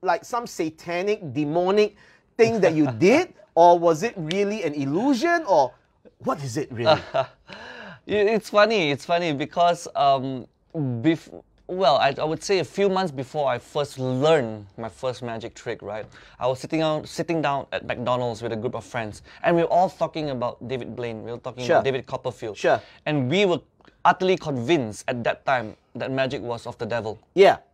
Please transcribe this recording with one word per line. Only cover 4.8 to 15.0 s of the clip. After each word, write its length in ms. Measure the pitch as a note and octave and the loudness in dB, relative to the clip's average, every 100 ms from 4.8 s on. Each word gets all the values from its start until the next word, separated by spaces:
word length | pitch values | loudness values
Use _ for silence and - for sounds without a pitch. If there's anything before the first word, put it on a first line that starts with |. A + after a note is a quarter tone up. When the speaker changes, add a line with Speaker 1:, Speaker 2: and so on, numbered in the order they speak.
| C#3 D3+ B3+ B3+ E4 E4+ D#4 | -2 0 2 2 2 0 2
Speaker 1:
or 260 | F3 B2+ - _ _ - _ | 2 2 -2 _ _ -20 _
what 240 | A#2+ C4 | -6 -6
is 140 | C#3 A#2 | -4 -6
it 120 | C3+ | -6
really? 300 | A#2 B2+ D#3 - | -2 2 2 2
Speaker 2:
<laughs> 920 | - C3 _ _ - - - G3+ F3 - | -4 -4 _ _ -20 -18 -18 -18 -20 -4
It's 440 | G3+ G3+ A3 - | 2 2 2 0
funny, 400 | G#3 G#3+ A3+ D#3 | 4 4 4 0
it's 160 | C#3+ - | -2 0
funny 260 | F3 F3 | 0 0
because, 560 | C#3 D3 - F3 E3+ - | -2 -4 2 2 2 -4
um, 520 | - C#3 C3+ C3+ C3 - _ _ | 0 2 2 0 -8 -12 _ _
bef-, 680 | E3 C#3 A#2+ C3+ D#3+ - E2+ _ _ _ | -6 -4 0 0 0 -4 -20 _ _ _
well, 280 | F3+ F#3 C3+ | 0 2 4
I, 160 | B2+ C3+ | 2 0
I 60 | |
would 180 | D#3 D#3 | -4 -4
say 160 | - G3 | -2 0
a 60 | |
few 240 | D3+ - G3+ | 0 0 0
months 240 | F#3+ F#3+ | 2 -2
before 360 | C3+ C3 D#3 C#3 | -4 -8 -4 -2
I 100 | A#2+ | -2
first 400 | - D#3 C#3+ - | -4 -6 -6 -4
learned 680 | C3 B2+ D3 D#3+ A#2 G#2+ G#2 - | -4 0 4 4 2 -8 -14 -12
my 120 | A2+ | -12
first 340 | - | -6